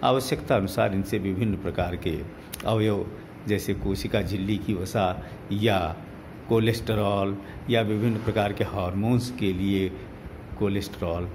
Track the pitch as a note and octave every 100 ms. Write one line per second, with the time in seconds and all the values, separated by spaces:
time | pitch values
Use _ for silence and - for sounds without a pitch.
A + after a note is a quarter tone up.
0 | B2+ C3 B2+ D3+ - B2 G2 - A2 F#2+
1 | F#2+ G#2+ F#2+ F#2+ A2+ F#2+ F2 E2+ F2 F2
2 | F#2 D#2 D#2+ - - - - A2 G#2+ G2+
3 | - - - - - G2+ - F#2+ G#2 F#2+
4 | - A2 F#2 G2 F#2+ G#2 F#2+ G2 F#2+ A2+
5 | F#2+ F2+ D#2+ - - G2+ A2 G2 E2 E2
6 | - - - - - A2+ A2+ A2 - G#2+
7 | G2+ G2+ G2 G2 - - - A#2 G#2+ G#2+
8 | A#2 G#2+ G#2+ G#2+ G2+ G2+ - G#2 F2+ F#2+
9 | G#2+ A#2+ B2 - G2+ F#2 G2 G2 F#2+ -
10 | - - - - - - G#2 G2 - -
11 | F2+ E2+ F2+